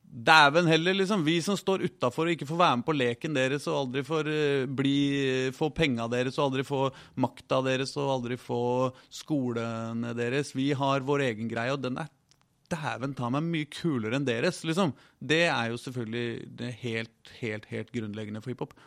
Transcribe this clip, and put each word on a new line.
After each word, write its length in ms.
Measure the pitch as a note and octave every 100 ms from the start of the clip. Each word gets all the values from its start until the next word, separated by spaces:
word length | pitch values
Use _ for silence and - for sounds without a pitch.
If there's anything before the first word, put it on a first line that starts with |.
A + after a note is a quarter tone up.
| -
Dæven 540 | B2 A2+ D#3+ C#3+ D#3 E3+
heller, 260 | D#3+ E3+
liksom, 300 | G3 F#3 G#3
vi 160 | D3+ E3+
som 160 | D#3+ G3
står 240 | - F#3+ F3+
utenfor 400 | - B2+ C3+ E3
og 80 | E3+
ikke 100 | C#3+
får 100 | E3
være 200 | E3+ B2
med 80 | A#2+
på 80 |
leken 400 | D3+ A#2+ A#2 D#3+
deres, 300 | C#3 C3 C#3+ E3
og 140 | D3
aldri 240 | C3 C3 C3+
får, 220 | D#3+ D3+
eh, 360 | D3+ D3 C#3 C3
bli, 840 | C3+ C3+ C#3 C#3+ C#3 C3+ C3 C3
få 220 | C3 D#3
penga 320 | - D#3+ A#2 A#2
deres, 280 | B2 B2+ C#3
og 140 | C#3+
aldri 100 | C3
få 220 | B2+ C#3 C3+ - - -
makta 420 | B2+ - - C3
deres, 320 | C3 C3 C3+ D3+
og 160 | C#3 C3
aldri 140 | A#2+ B2
få 540 | - A#2+ B2 B2 B2+ - -
skolene 1000 | - - D3+ B2 A#2 A#2 A2+ A2+ A2+ A#2
deres. 380 | A#2 A#2+ C3+ C#3
Vi 140 | C3 C3+
har 300 | C#3 C#3 C#3
vår 240 | C3 C#3+ C3+
egen 140 | G#2+ A2+
greie, 220 | A#2 A#2+
og 80 | C#3
den 160 | B2+ C3
er 80 | D#3+ - _ _ _ _ _
dæven 460 | E3 C#3 A2+ C#3 C3+
ta 120 | A#2+
meg 140 | C#3
mye 240 | E3 E3 D3
kulere 480 | - E3+ C3 G#2+
enn 100 | C#3
deres, 380 | C3+ A#2 E3+ -
liksom. 320 | D#3+ E3 F3 - - _
Det 240 | C3 D#3 E3+
er 220 | C3 A#2
jo 80 | A#2
selvfølgelig 640 | - B2 A2 A#2+ A#2 A#2 - A#2
det 140 | A#2+ A2+
helt, 480 | B2 A2+ A2+ _ - -
helt, 260 | A#2 G#2+ -
helt 240 | A2+ G#2+
grunnleggende 480 | A#2 G#2+ G#2 G#2 G#2+
for 100 | B2+
hiphop, 180 | A#2+ D3 -